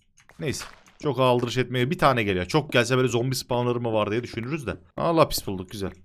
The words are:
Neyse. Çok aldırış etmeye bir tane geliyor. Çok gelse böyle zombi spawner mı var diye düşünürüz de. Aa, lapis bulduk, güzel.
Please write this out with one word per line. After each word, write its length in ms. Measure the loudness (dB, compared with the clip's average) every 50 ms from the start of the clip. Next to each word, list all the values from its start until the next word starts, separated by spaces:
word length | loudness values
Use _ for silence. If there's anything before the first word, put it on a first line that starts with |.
| _ _ _ _ _ _ -14 -8
Neyse. 260 | -6 -6 -6 -6 -8 -14 -16 -20 _ -20 _ -8 -4
Çok 160 | -4 0 2
aldırış 380 | 4 4 4 4 2 0 -2 -2
etmeye 320 | -2 -2 0 -2 0 0
bir 80 | 0 2
tane 260 | 4 4 4 4 2
geliyor. 220 | 0 0 0 0
Çok 260 | 0 0 0 0 2 2
gelse 240 | 2 4 4 4 2
böyle 100 | 2 2
zombi 280 | 2 0 0 0 -2
spawner 400 | -4 -4 -4 -2 -2 0 0 -2
mı 180 | -2 -2 0 0
var 180 | 0 0 0
diye 120 | 0 -4 -4
düşünürüz 440 | -4 -8 -8 -8 -6 -8 -6 -6 -6
de. 80 | -8 -8 -10 _ -8 -4
Aa, 200 | -2 0 4 4
lapis 300 | 4 2 2 -6 -6 -6
bulduk, 240 | -6 -6 -8 -10
güzel. 200 | -8 -8 -8 -8 -8 -12 -20